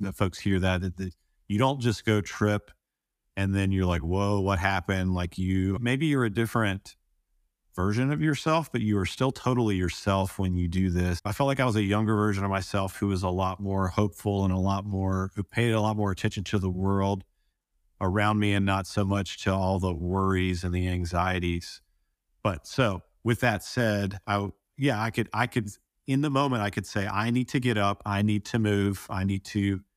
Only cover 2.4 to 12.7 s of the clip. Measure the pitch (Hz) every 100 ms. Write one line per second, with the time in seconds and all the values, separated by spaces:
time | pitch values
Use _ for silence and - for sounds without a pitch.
2.4 | 104 104 - - _ _ _ _ _ 98
3.4 | 98 98 98 95 90 85 82 95 101 104
4.4 | 95 95 98 95 95 95 92 90 90 -
5.4 | 92 95 95 95 120 135 156 139 113 98
6.4 | 113 117 104 95 - - _ _ _ _
7.4 | _ _ _ - 95 107 135 151 156 143
8.4 | 160 160 147 120 107 101 87 - 131 -
9.4 | 127 123 110 95 90 - 104 98 95 -
10.4 | 95 90 87 92 95 87 90 85 101 95
11.4 | 139 135 127 107 98 104 110 107 104 98
12.4 | 98 98 95